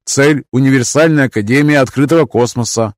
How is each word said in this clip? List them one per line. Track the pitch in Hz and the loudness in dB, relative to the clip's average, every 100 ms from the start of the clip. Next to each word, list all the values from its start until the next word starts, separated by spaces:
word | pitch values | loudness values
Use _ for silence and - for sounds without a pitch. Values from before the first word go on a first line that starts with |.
| - | -6
Цель — | - 147 147 - | 0 2 0 -2
универсальная | 123 135 135 120 143 165 151 131 | -2 0 0 0 0 2 2 -2
академия | 110 104 135 147 147 | -2 -2 0 2 2
открытого | 131 - 143 165 143 | 0 -2 0 0 0
космоса. | 117 120 123 117 117 107 | -2 -2 -4 -6 -4 -4